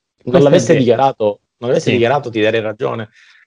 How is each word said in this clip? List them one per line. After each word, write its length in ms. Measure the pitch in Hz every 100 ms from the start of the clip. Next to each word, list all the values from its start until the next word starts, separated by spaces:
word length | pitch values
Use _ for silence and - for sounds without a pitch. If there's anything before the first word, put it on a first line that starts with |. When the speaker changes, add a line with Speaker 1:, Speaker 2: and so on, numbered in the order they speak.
| _ _
Speaker 1:
Questo 160 | - 123
è 40 |
Speaker 2:
l'avesse 240 | 143 165 117
Speaker 1:
vero. 60 | 151
Speaker 2:
dichiarato, 440 | 123 113 135 131 107 101 _ _
non 100 | 120
l'avesse 200 | 165 -
Speaker 1:
Sì. 20 |
Speaker 2:
dichiarato, 380 | 120 117 143 123
ti 100 | 110
darei 200 | 107 113
ragione. 480 | 110 107 135 117 107 _ _ _